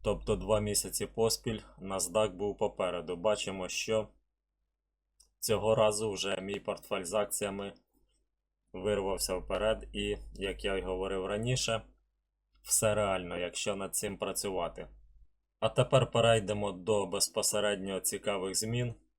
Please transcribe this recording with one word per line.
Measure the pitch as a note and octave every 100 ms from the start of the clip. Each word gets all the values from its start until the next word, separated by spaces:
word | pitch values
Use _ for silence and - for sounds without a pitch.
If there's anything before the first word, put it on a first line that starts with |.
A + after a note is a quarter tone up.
тобто | - G2 - G2+
два | F#2 G#2+
місяці | G#2 G2+ G2 - G#2
поспіль, | - A2+ - - A2 - -
NASDAQ | F#2+ F#2+ F2+ F#2+ G#2+
був | F2+ G2+ F#2+
попереду. | G#2+ - F#2+ F2 E2 F2+
Бачимо, | G2 G#2 - F#2+ F2+
що | - - A2 G#2+ _ _ _ _ _ _ _ _ _ _ _ _ _
цього | - G#2 G#2 A2
разу | G#2+ G#2 A2
вже | F#2+ F#2+ F#2+
мій | F#2+ G2+
портфель | - G2+ - G2
з | F2
акціями | G#2 G#2 - G2+ G2 G2+ - _ _ _ _ _ _ _ _ _
вирвався | F#2 F#2+ G2+ F#2+ F#2 - F#2
вперед, | - F#2+ G#2+ G#2+ -
і, | G2+ G2+ G#2 -
як | - G2 F#2 G2+
я | G2
й |
говорив | F2+ F#2 F#2+ F#2+ F#2
раніше, | G#2 A#2 B2+ - A2+ - _ _ _ _ _ _ _
все | - - A2 G#2
реально, | G2+ F#2+ F2 F2
якщо | F2+ - - G2
над | F#2+ -
цим | G#2 F#2
працювати. | G2 F#2 G#2 F#2 E2+ - - - - - - _ _ _
А | A2
тепер | - - C3+ A#2+
перейдемо | A#2+ A#2 A2+ G2 G#2 G2+
до | F2+ F2 G#2 G2
безпосередньо | G2 - - G#2 G#2 G#2 G2+ F#2+ F#2+
цікавих | - G2+ - G2+ F#2 F#2
змін. | A2 A#2+ B2 A2+ _